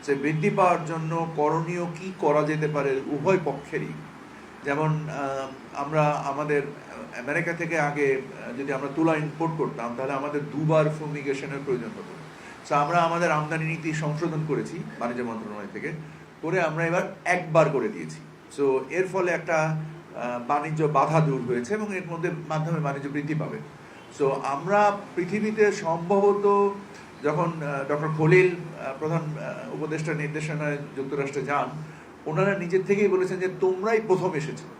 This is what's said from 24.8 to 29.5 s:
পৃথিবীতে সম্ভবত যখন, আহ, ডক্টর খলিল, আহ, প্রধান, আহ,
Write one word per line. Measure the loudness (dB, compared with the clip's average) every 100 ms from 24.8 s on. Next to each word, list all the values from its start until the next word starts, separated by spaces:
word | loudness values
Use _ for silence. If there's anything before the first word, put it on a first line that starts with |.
| 6 4 -6
পৃথিবীতে | -4 -2 0 0 4 4
সম্ভবত | 4 0 -2 2 6 6 6 6 6 4 0 -12 -16 -18 -4
যখন, | -2 2 0 -2
আহ, | -4 -4
ডক্টর | 0 0 0 4
খলিল, | 8 8 8
আহ, | 2 -8 -8 -8 -4
প্রধান, | -2 0
আহ, | -2 -6 -8